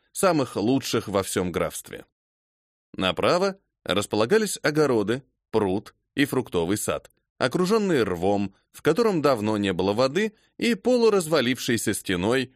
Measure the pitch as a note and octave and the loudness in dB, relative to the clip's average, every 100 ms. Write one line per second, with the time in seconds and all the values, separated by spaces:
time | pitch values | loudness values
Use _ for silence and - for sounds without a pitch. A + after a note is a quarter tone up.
0 | _ - F#3+ D#3+ B2+ G#2+ G#2 C3+ - A#2+ | _ 0 2 2 0 0 0 0 0 -4
1 | G#2 G2 F#2 G2+ F2+ F2 D#2+ - - - | 0 -2 0 -2 -2 -2 -4 -6 -14 -16
2 | - _ _ _ _ _ _ _ _ - | -18 _ _ _ _ _ _ _ _ -4
3 | F#2 E2+ G2 E3+ G3 F#3 _ _ - F2+ | -2 0 0 2 0 -4 _ _ -4 -2
4 | G2+ - A#2 A3 G#3 - D3+ D3+ D3 A#2 | 0 0 2 2 0 -2 -2 0 2 2
5 | G2+ B2+ - _ _ A2 G2 F#2+ - _ | 0 -4 -8 _ _ 0 0 -2 -6 _
6 | _ - C#3 C3 A#2+ F2+ E2+ G#2 - C#2+ | _ -2 -2 -2 -2 -2 0 -2 -4 -6
7 | - _ _ - B2 F3 F3+ A3 G3 D3 | -8 _ _ -4 -2 0 0 0 2 0
8 | G2 F2 F#2 G2+ G2 _ _ - D3 E3 | 0 0 0 0 -4 _ _ -4 0 2
9 | A#3 F3 C#3+ B2 G#2+ G#2+ G2+ F2 F#2+ G#2 | 2 2 2 0 0 0 0 0 0 2
10 | C3+ D#3 G#3+ - _ - A#3 A3 A#3+ B3 | 0 0 -4 -6 _ -4 -2 0 2 4
11 | A3+ G3+ D#3+ D#3+ A#2+ B2+ - A#2 - G2 | 4 2 2 0 0 -2 -2 0 0 -2
12 | - F2+ G2 C3 B2 | -2 -2 0 0 -2